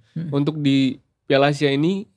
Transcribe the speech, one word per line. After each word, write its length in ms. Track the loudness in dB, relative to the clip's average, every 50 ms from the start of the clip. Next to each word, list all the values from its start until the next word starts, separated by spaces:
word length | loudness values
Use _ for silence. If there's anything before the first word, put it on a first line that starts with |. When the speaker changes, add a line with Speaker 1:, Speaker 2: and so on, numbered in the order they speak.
| _ _
Speaker 1:
Hmm. 180 | -12 -10 -8 -4
Speaker 2:
Untuk 260 | -4 -2 -2 -2 -2 -2
di 400 | 0 0 2 2 2 0 -2 -6 _ _ _ _ _
Piala 240 | 0 2 4 4 2
Asia 180 | 2 0 0 0
ini 340 | 0 0 0 0 -2 -4 -8 _ _